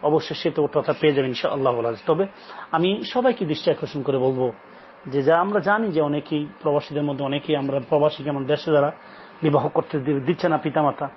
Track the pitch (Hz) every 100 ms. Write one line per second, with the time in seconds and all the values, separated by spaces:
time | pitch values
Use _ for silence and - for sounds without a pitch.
0 | 147 151 - 151 170 151 147 151 139 147
1 | 156 139 131 123 156 - 135 120 117 113
2 | - 160 196 - - - - 165 180 202
3 | - 254 254 233 165 147 - 147 143 151
4 | 131 135 131 131 127 107 - - - -
5 | - 135 135 165 185 208 185 208 226 160
6 | 147 147 143 156 147 - 156 147 143 147
7 | 147 135 139 143 147 151 139 135 127 151
8 | 151 151 143 143 135 147 165 151 143 -
9 | - - - - 160 143 139 - - 156
10 | 131 143 131 180 175 151 156 143 147 123
11 | 139